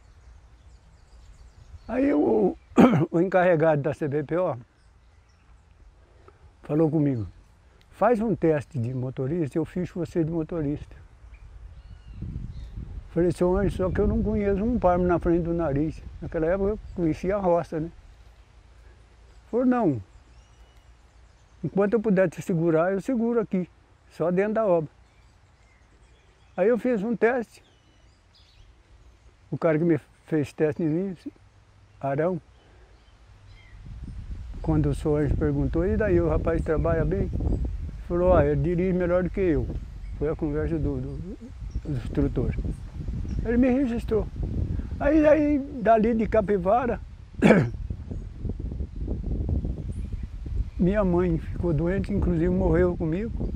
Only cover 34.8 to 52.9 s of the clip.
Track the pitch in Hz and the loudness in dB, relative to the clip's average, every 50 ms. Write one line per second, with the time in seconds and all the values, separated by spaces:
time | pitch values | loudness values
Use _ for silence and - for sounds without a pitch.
34.8 | 143 143 139 - - 156 147 147 151 135 117 - 156 151 143 139 139 135 - 165 | 2 0 0 0 0 0 2 2 2 2 0 2 2 0 2 2 0 0 0 0
35.8 | 170 196 220 214 220 208 175 170 170 160 156 160 - 165 165 160 - - 160 147 | 0 2 2 2 2 4 4 4 4 4 2 0 0 0 0 0 0 0 0 0
36.8 | 147 165 170 160 156 156 175 196 190 - - - - - - - - - - - | 2 2 2 2 2 0 0 0 -2 -2 -2 -2 0 0 0 0 -2 -4 -4 -6
37.8 | - - - - - - 180 175 180 180 185 165 143 143 147 143 139 165 180 170 | -8 -8 -10 -10 -8 -4 0 2 4 6 6 6 6 4 4 2 2 0 2 2
38.8 | 180 190 180 180 180 170 175 180 185 170 - - 190 180 151 131 117 - - - | 2 2 2 2 2 2 2 2 0 0 -2 0 2 2 2 2 0 -2 -6 -8
39.8 | - - - - - - - - 147 147 160 - 165 151 143 151 151 151 165 156 | -8 -10 -12 -12 -10 -10 -6 -4 -2 -2 -2 -2 -4 -4 -2 -2 -2 -2 -2 0
40.8 | 143 147 143 127 127 139 139 147 160 175 226 - 226 262 - - - - - - | -2 -2 -2 -2 -6 -6 -8 -10 -10 -10 -12 -14 -14 -16 -14 -12 -12 -8 -8 -8
41.8 | - - 147 123 - - - 143 143 139 - 135 123 - - - - - - - | -6 -4 -6 -4 -6 -4 -2 0 0 0 0 0 -2 -2 -2 -2 -4 -6 -6 -8
42.8 | - - - - - - - - - - - - - 220 240 240 254 262 240 262 | -10 -14 -12 -10 -8 -6 -6 -6 -6 -4 -4 -4 -2 0 2 2 4 4 4 2
43.8 | 285 233 233 233 - - 220 208 190 - - - - - - - - - - - | 0 0 -2 -4 -4 -2 -2 -2 -2 -2 -6 -6 -6 -4 -2 -4 -4 -4 -4 -6
44.8 | - - - - - 285 311 320 302 302 294 311 294 294 294 277 269 277 - 262 | -6 -6 -6 -2 0 2 4 6 6 6 6 6 4 2 2 0 0 -4 -8 -2
45.8 | 202 202 226 226 208 226 240 226 220 - - 220 208 175 202 196 165 185 208 240 | 4 4 6 6 6 4 2 2 0 2 2 2 4 4 0 0 2 2 2 2
46.8 | 254 240 214 - - - - - - - - - - - 165 - 131 117 - - | 2 0 -4 -4 -8 -14 -16 -18 -20 -18 -4 4 6 8 8 8 6 0 -4 -8
47.8 | - - - - - - - - - - - - - - - - - - - - | -8 -8 -8 -10 -8 -10 -10 -10 -10 -12 -12 -8 -8 -6 -6 -6 -6 -8 -6 -6
48.8 | - - - - - - - - - - - - - - - - - - - - | -8 -8 -8 -8 -6 -6 -6 -6 -4 -4 -4 -4 -2 -2 -2 -2 -2 -4 -6 -6
49.8 | - - - - - - - - - - - - - - - - - - - - | -6 -8 -8 -8 -8 -8 -8 -8 -8 -10 -10 -12 -10 -6 -4 -4 -4 -4 -2 0
50.8 | - 170 202 214 202 185 175 175 185 180 165 151 - - - - 185 175 165 143 | 2 2 4 2 2 2 2 2 2 2 0 -2 -2 -6 -6 -4 -2 0 0 0
51.8 | 165 175 190 196 185 - 202 196 190 180 175 160 160 180 180 185 190 175 156 165 | 0 0 0 -2 -2 -2 -2 0 0 2 2 2 2 2 2 2 2 4 4 4
52.8 | 185 180 | 4 4